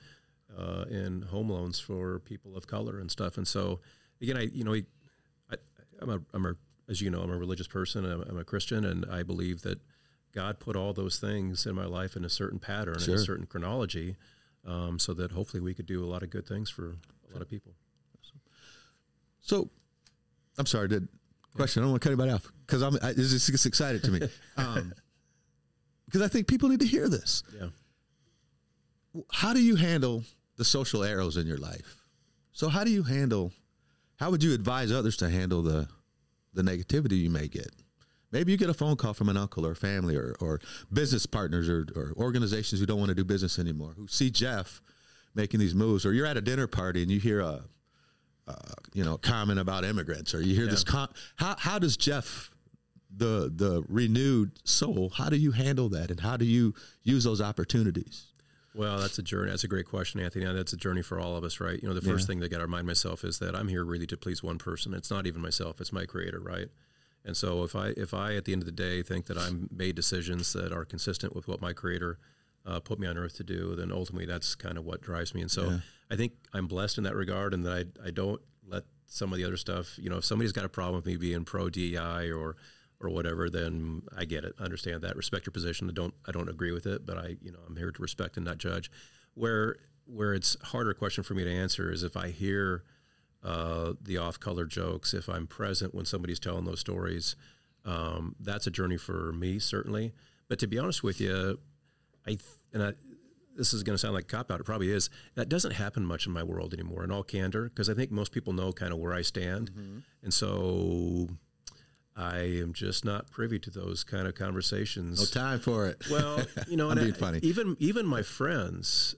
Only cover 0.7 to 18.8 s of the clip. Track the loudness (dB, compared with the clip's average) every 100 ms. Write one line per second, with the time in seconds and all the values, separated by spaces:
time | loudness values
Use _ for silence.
0.7 | -6 -6 -4 -4 -6 -6 -4 -2 -2 -4
1.7 | -6 -6 -6 -4 -6 -8 -14 -14 -14 -8
2.7 | -6 -6 -6 -8 -4 -4 -2 -2 0 0
3.7 | -2 -8 _ _ _ -4 -2 -2 -2 0
4.7 | 0 -2 _ _ _ _ _ _ -12 -12
5.7 | _ -20 -10 -4 -4 -4 -2 -2 -2 _
6.7 | _ -8 -4 -2 -2 -2 -4 -4 -4 -4
7.7 | -4 -2 -2 -2 -4 -6 -8 -4 -4 -2
8.7 | 0 0 0 -2 -4 -4 -2 -2 -2 -4
9.7 | -6 -8 _ _ _ _ -6 -6 -6 -6
10.7 | -2 -2 -2 -2 -2 -2 -2 -2 -2 -2
11.7 | -2 -4 -4 -6 -6 -4 -2 -2 -4 -4
12.7 | -4 -2 0 2 4 4 0 -6 -6 -4
13.7 | -2 -2 -2 -6 -8 -12 _ _ _ -8
14.7 | -6 -4 -2 -2 -2 -4 -4 -6 -4 -4
15.7 | -6 -6 -4 -4 -6 -6 -8 -6 -6 -6
16.7 | -8 -10 -10 -16 -20 -16 -12 -10 -12 -14
17.7 | -20 _ _ _ _ -20 -20 _ _ -20
18.7 | -20